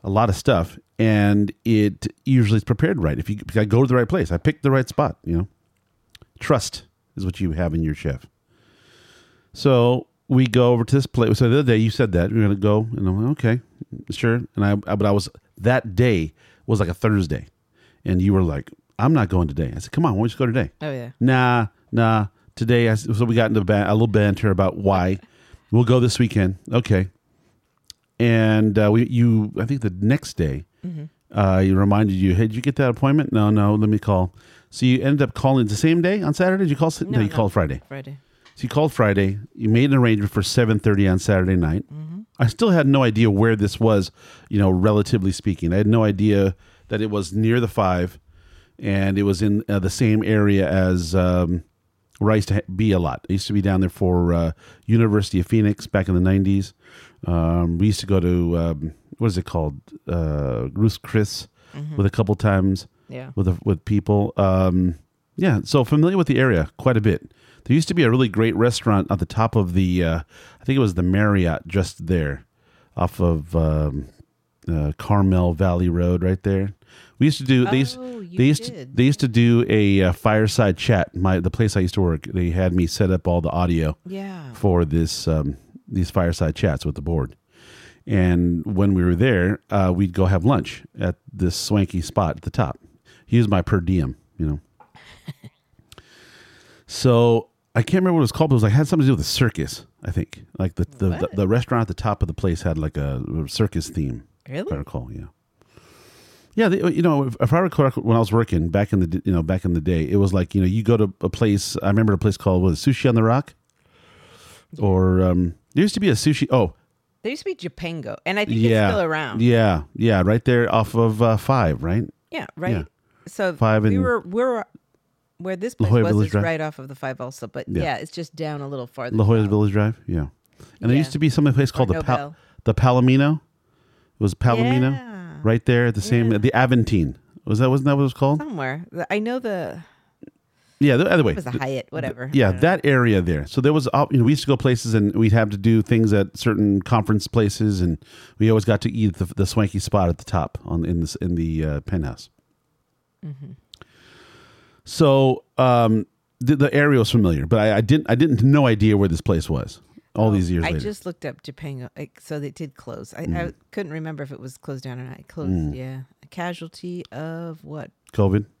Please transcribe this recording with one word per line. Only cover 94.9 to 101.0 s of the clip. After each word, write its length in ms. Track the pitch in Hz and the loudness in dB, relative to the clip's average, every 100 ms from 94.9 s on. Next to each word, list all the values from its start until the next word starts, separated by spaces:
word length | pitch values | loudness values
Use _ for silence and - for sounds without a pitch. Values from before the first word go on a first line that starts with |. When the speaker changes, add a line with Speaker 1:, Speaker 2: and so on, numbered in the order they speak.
| - - - - | -20 -20 -20 -20
Speaker 1:
<laughs> 220 | - - _ _ _ _ - _ - - - - - _ _ _ | -20 -20 _ _ _ _ -20 _ -20 -20 -20 -20 -20 _ _ _
So 640 | - 127 117 120 113 - _ _ 117 | -2 2 4 4 2 -2 _ _ -2
I 60 | |
can't 140 | 117 185 | 0 2
remember 120 | 185 | 2
what 60 | 170 | 2
it 20 | |
was 100 | 127 | 0
called, 180 | - 151 | 0 2
but 60 | 127 | 4
it 20 | |
was, 60 | |
like, 80 | 107 | 4
had 140 | 123 156 | 2 2
something 160 | 170 | 2
to 40 | 135 | 2
do 20 | |
with 120 | 110 - | 2 -2
a 40 | |
circus, 560 | - 120 - 65 - - _ | 0 0 0 -8 -10 -20 _
I 80 | - | -6
think. 320 | 92 - - - - | -6 -6 -12 -20 -6
Like, 180 | 92 - | -6 -4
the, 100 | 87 | -6
the, 120 | |
the, 200 | - | -2